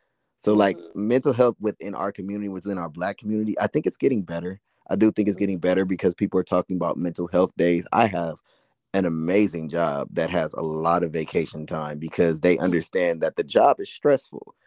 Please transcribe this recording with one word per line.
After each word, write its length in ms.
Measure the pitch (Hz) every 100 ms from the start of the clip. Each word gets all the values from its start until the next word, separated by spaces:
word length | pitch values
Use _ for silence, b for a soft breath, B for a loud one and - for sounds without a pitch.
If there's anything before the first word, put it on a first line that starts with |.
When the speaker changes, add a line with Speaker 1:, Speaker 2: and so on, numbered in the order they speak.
| _ _ _ _
Speaker 1:
So, 160 | -
like, 240 | 107 98 85
Speaker 2:
Mm-hmm. 140 | -
Speaker 1:
mental 380 | - 104 127 143
health 220 | 117 123 110
within 340 | 104 - 95
our 180 | 92 98
community, 360 | 101 95 104 104
within 300 | 95 95 95
our 100 | 85
Black 280 | 76 92 101
community, 400 | 107 107 107 -
I 60 | 107
think 180 | 156 -
it's 100 | -
getting 240 | 139 120
better. 380 | 87 85 87 98 _ _ -
I 60 | 98
do 160 | 107
think 160 | 104 104
it's 80 | 90
Speaker 2:
Mm-hmm. 20 |
Speaker 1:
getting 200 | 98 92
better 240 | 90 92
because 300 | 92 92 95
people 260 | - 98 95
are 40 |
talking 320 | 90 90 - 92
about 200 | 82 -
mental 300 | 87 85 87
health 240 | 90 92 -
days. 260 | 85 87 90
I 140 | 101 113
have 280 | 90 85 87 _ _ _ _ _
an 100 | 98
amazing 640 | 92 82 82 98 101 85 80
job 400 | 85 82 71 64
that 180 | - 80
has 220 | 87 78
a 80 | -
lot 400 | 80 78 82 85
of 100 | 85
vacation 540 | 80 78 90 78 78 78
time 320 | 82 76 76
because 420 | 80 - 85 80
they 180 | 90 87
Speaker 2:
Mm-hmm. 0 |
Speaker 1:
understand 640 | 92 85 - 95 87 82
that 140 | 80 80
the 80 |
job 360 | 78 107 127 131
is 100 | 98
stressful. 640 | - 147 139 - - - _